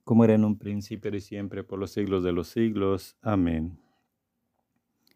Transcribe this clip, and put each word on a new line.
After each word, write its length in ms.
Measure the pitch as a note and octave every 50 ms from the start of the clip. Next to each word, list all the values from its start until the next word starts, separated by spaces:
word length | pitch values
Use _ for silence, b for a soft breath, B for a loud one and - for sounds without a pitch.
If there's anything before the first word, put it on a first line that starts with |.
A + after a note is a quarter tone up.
| -
como 200 | - A2+ A2+ A#2
era 100 | A2 A2
en 100 | G#2+ G#2+
un 140 | G#2+ G#2 G#2
principio, 500 | - G2+ G2+ G#2 G2+ - A2 G2+ - G#2
ahora 80 | G2+
y 40 | G2
siempre, 440 | G2 - G#2+ G2+ G2+ F#2+ G2+ G2 F#2+
por 140 | - G2 F#2+
los 120 | G2 F2+
siglos 320 | - A2 G2+ F#2+ G2 F#2
de 100 | F2+ F2+
los 160 | F2 F2 E2 -
siglos. 680 | - A#2 A2+ A2+ G#2 G2+ G2 F#2+ G2 F#2 - - _ _
Amén. 560 | - G#2+ G#2 F#2+ F2+ E2+ E2 D#2+ D#2+ E2+ F2+ - _ _ _ _ _ _ _ _ _ _ _ _ _ _ _ _ _ _ _ _ _ _ _ _ _ _ _